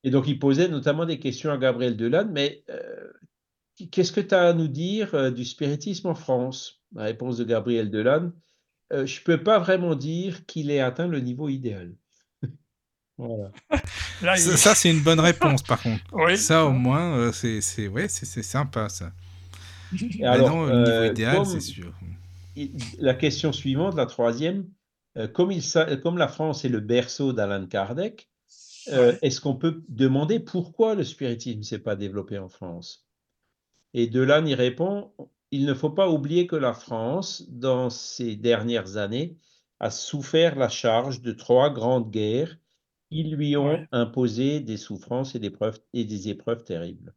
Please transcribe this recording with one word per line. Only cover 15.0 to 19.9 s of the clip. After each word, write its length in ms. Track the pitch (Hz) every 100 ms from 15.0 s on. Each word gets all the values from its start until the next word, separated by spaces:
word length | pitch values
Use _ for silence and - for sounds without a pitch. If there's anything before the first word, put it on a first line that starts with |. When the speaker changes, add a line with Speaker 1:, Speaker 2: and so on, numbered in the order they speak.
Speaker 3:
bonne 180 | 151 165
réponse, 420 | 165 170 165 135
par 200 | - 120
contre. 200 | 120 110 -
Speaker 2:
<laughs> 60 |
Oui. 260 | 170 165 196
Speaker 3:
Ça, 260 | 214 165
au 60 | 156
moins, 460 | 131 123 143 175 135
euh, 140 | 117
c'est, 280 | 113 123 110
c'est, 280 | - - 104
ouais, 200 | 107 202
c'est, 180 | - 135
c'est 180 | 113
sympa, 440 | 107 131 143 120 107
ça. 240 | - 87 - - - - - - - -